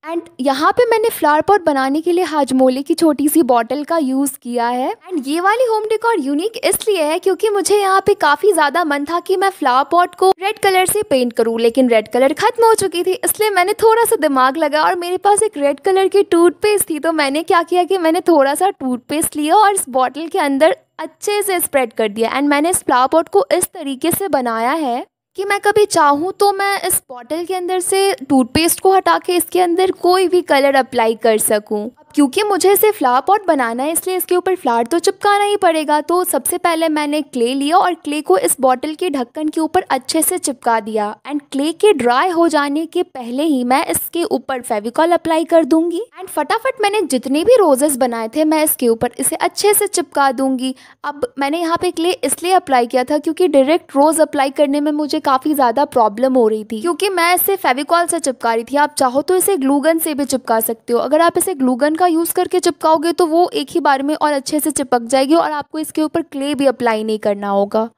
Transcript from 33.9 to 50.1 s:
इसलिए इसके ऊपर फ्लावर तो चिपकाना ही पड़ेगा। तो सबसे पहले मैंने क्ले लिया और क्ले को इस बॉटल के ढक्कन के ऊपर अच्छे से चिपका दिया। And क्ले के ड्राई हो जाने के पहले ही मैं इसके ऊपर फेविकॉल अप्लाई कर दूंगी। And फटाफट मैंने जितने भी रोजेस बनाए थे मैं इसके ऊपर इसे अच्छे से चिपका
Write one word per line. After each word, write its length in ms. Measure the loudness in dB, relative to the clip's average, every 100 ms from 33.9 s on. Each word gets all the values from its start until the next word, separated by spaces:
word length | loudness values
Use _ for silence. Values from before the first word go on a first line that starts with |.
इसलिए 240 | -4 -4 -6
इसके 180 | -2 -2
ऊपर 200 | 0 -2
फ्लावर 300 | 0 0 0
तो 140 | 0
चिपकाना 440 | -2 -2 0 0
ही 120 | 0 2
पड़ेगा। 420 | 2 0 0 -2
तो 220 | 0 -2
सबसे 340 | 0 -4 -4 -2
पहले 320 | -2 0 0
मैंने 320 | -2 -2 -4
क्ले 300 | -4 -2 -2
लिया 240 | 0 2 2
और 160 | 2 -2
क्ले 240 | -6 -6
को 160 | 0 0
इस 160 | 2 0
बॉटल 320 | 0 0 -4 -6
के 140 | -4
ढक्कन 380 | -4 -6 -6 -6
के 120 | -2
ऊपर 240 | -2 -2 -2
अच्छे 320 | -6 -2 -2
से 160 | -2 -4
चिपका 420 | -6 -4 -2 -2
दिया। 340 | -2 -4 -4 -8 -10
And 160 | -10 -6
क्ले 200 | -4 -4
के 200 | 2 2
ड्राई 360 | 4 2 2 0
हो 180 | 2 2
जाने 380 | 2 0 -4 -4
के 180 | -4
पहले 400 | -6 -8 -8 -4
ही 200 | 0 0
मैं 220 | 2 0 0
इसके 380 | -4 -6 -6 -2
ऊपर 360 | -4 -4 -8
फेविकॉल 500 | -4 -4 -4 -2 0
अप्लाई 340 | 0 0 -2 2
कर 200 | 2 4
दूंगी। 380 | 2 0 -4 -8 -14
And 100 | -10
फटाफट 520 | -6 -2 -2 -2 -2
मैंने 200 | -2 -2
जितने 400 | -2 -4 -2 -2
भी 120 | 2 4
रोजेस 380 | 4 4 2 0
बनाए 300 | -2 -2 -6
थे 180 | -2 0
मैं 180 | 2
इसके 240 | 0 0 0
ऊपर 240 | 0 -2 -4
इसे 160 | -6 -4
अच्छे 360 | -4 0 0
से 140 | 2 0
चिपका 440 | -4 -4